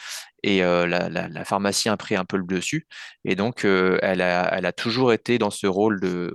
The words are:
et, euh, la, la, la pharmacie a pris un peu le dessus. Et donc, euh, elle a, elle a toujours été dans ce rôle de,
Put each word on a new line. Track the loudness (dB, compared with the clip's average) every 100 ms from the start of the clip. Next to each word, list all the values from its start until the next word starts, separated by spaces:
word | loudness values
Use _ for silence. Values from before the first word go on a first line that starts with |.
| -14 -14 -16 _
et, | 0 2
euh, | 4 2 2
la, | 0 -2
la, | -4 -6
la | -8 -4
pharmacie | -2 0 0 0
a | -2
pris | -2 -4
un | -2
peu | -4
le | -2
dessus. | -4 -4 -6 -8 -18 -20 -10 -4
Et | -2
donc, | -2 0
euh, | 2 4 4 2
elle | 2 2
a, | 2 2 0 0
elle | -2
a |
toujours | -4 -4 0 2
été | 2 2 0
dans | 0
ce | 0 0
rôle | 2 2 2
de, | 0 -2 -4